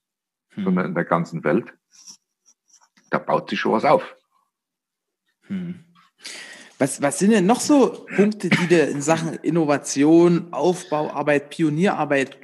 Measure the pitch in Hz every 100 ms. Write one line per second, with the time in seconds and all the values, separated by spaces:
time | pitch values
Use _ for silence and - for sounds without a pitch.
0 | _ _ _ _ _ - 95 92 92 85
1 | 85 87 87 82 78 76 - - _ _
2 | - - _ _ _ _ _ _ _ _
3 | _ - - - - - 110 110 139 147
4 | - - _ _ _ _ _ _ _ _
5 | _ _ _ _ - 98 87 - - _
6 | _ _ - - - - - - 135 -
7 | 143 - 196 226 180 254 - 294 226 -
8 | - - 208 208 180 170 175 170 143 143
9 | 143 165 160 - - 165 147 139 - 135
10 | 147 165 175 170 - 127 165 175 - 151
11 | 151 139 151 143 143 - 160 147 196 -
12 | 147 143 131 -